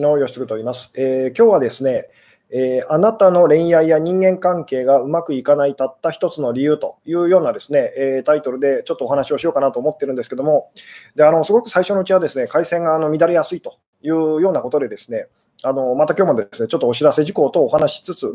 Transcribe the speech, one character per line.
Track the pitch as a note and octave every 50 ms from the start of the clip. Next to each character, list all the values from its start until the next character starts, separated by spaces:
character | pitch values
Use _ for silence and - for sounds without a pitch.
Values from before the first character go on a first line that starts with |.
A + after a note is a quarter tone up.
の | C#3+ D3 D3+ D3
吉 | C#3 A#2+ A2+ A#2+
嗣 | C3 G#2+
と | A2
言 | A2 A2
い |
ま | A#2+ A#2+
す。 | - - - _
え | - C3 C3 C3 C3 C3 C3 B2+
ー、 | -
今 | A#3 A3+
日 |
は | G3+ E3
で | C3 A2+
す | - -
ね、 | C3 C3+ B2 A2+ - - _ _ _ _ _ _ _ _
え | - B2+ C3 B2+ B2+ B2+ -
ー、 | -
あ | D3+ D#3+
な | F#3 A3 A3+
た | A3+ G3+ F#3
の | F3+ F3 F3 D#3
恋 | D#3 E3 E3+ E3+ E3+
愛 | D#3+ D#3+ D#3+
や | D#3+ D#3
人 | D#3+ E3+ F#3 F#3+
間 | F#3+ F#3 F#3 F#3
関 | F#3 F3+ F3+ E3+ D#3
係 | - C3+ B2+ B2+
が | B2+ C#3 C3+
う | B2 C#3
ま | D#3 - -
く | - D3
い | C3 B2
か | - D3
な | D3 C#3+ C#3+
い | C3+
た | - C3
っ | C3 - _
た | - E3
一 | D#3 - - E3+
つ | - D#3
の | C#3+ B2
理 | A#2+ B2+
由 | C#3 D3 D3+ D3
と | - - - _ _
い | - E3
う | F3 F3 E3+
よ | F3+ F#3
う | D#3+
な | C3 A2
で | G#2
す | - -
ね、 | C#3+ C#3+ B2 - -
え | C3 C3+ C3+ C3+ C3
ー、 | B2+
タ | - D3+
イ | D3+
ト | - C3
ル | B2 C3
で | C#3 C#3 C3+ B2 -
ち | -
ょ | E3
っ | -
と | C3
お | A#2
話 | C#3 C#3+ C3+ -
を | D3+ B2+
し | -
よ | E3+
う | -
か | C#3
な | C3+ C3+
と | A#2+ A#2+
思 | B2 D#3
っ | D3+ -
て | C#3+
る | C3+
ん | C3 B2+
で | A#2
す | -
け | C3
ど | B2 C#3
も、 | D3+ D3+ C#3+ - _ _ - - - - - - _ _
で、 | - D3+
あ | D3+
の、 | E3 E3 D#3
す | - G#3
ご | A#3 A#3+
く | -
最 | - F#3 F#3
初 | - G3+
の | G3
う | F#3
ち | -
は | F#3+ F#3
で | E3+ C#3+
す | - C3+
ね、 | B2 A2+
回 | - D#3 E3+
線 | - E3+ E3+ E3+
が、 | E3 D#3
あ | D#3
の、 | D#3+ D3+
乱 | D#3 D#3 E3 E3+
れ | F3
や | E3+ D3
す | - F3+
い | E3+
と | - - - _ _ _ _ _
い | - D3+
う | D#3+ D#3+ D#3+ D#3 D#3 D#3
よ | F3 F#3+
う |
な | F3 C3+
こ | A2+ B2+
と | - D3
で | C#3 A2+
で | G#2+ -
す | - -
ね、 | A#2 A2 F#2+ - _ _ _ _ _ _ -
あ | B2+
の、 | C3+ C3+ C3 B2+ B2
ま | C#3 D3+
た | D3+ E3
今 | - G3
日 | F3 C#3+
も |
で | A2 G2+ -
す | - - A#2
ね、 | A2
ち | -
ょ | D#3
っ |
と | B2 A#2+
お | A#2+
知 | - D3
ら | D3+ C#3
せ | - D3+
事 | D3+
項 | - - D3+ C3
と | - F3 D3
お | A#2
話 | D3 D#3 D#3+ C#3+ - -
し |
つ | - - E3+
つ、 | - - G#2+ -